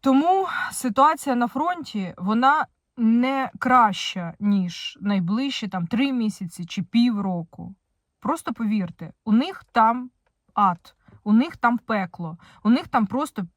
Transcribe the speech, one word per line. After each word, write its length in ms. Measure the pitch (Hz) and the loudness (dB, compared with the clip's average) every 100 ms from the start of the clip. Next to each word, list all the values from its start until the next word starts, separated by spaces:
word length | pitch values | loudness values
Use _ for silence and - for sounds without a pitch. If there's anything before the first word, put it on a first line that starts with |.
Тому 460 | 269 269 330 381 370 - - | 4 4 4 2 0 -4 -6
ситуація 640 | - 254 208 294 320 285 240 | -6 -4 4 4 4 -2 -2
на 120 | 240 | -2
фронті, 680 | 269 330 359 269 208 185 - | -2 -4 -4 -8 -8 -8 -6
вона 500 | 180 226 269 302 - _ _ - | -2 2 4 2 -2 _ _ 0
не 540 | 226 233 254 269 262 - | 2 4 2 -2 -4 -4
краща, 720 | 262 254 220 190 - 185 170 - | 2 6 4 2 -6 -8 -10 -4
ніж 580 | 208 202 180 170 - - | 0 0 -2 -6 -14 -8
найближчі 680 | 202 196 175 220 277 - 202 | -2 -2 0 -2 -2 -6 -8
там 200 | 185 170 | -6 -4
три 260 | 233 277 | -2 0
місяці 520 | 254 220 - 175 - 170 | 0 -2 -4 -12 -12 -10
чи 180 | - | -8
півроку. 920 | 175 233 240 208 202 175 165 - 175 196 _ _ _ _ | -2 2 2 0 -4 -4 -8 -14 -18 -18 _ _ _ _
Просто 340 | 208 320 - | -6 -4 -6
повірте: 600 | 233 220 214 180 - 160 _ 220 | -6 -2 -2 -4 -10 -18 _ 0
у 60 | |
них 320 | 214 330 381 _ | 2 2 -8 _
там 400 | - 233 240 254 _ _ _ _ | 2 2 2 -8 _ _ _ _
ад, 420 | - 202 170 _ _ _ - | 0 0 0 _ _ _ -12
у 100 | 208 | 2
них 240 | 220 320 - | 2 2 0
там 200 | 240 240 | 0 0
пекло, 600 | - 220 180 - 165 165 - _ | -4 -4 -4 -8 -12 -12 -20 _
у 60 | 214 | 2
них 180 | 254 349 | 2 2
там 200 | 254 202 | 0 0
просто. 400 | 254 302 - 175 | -2 -4 -6 -10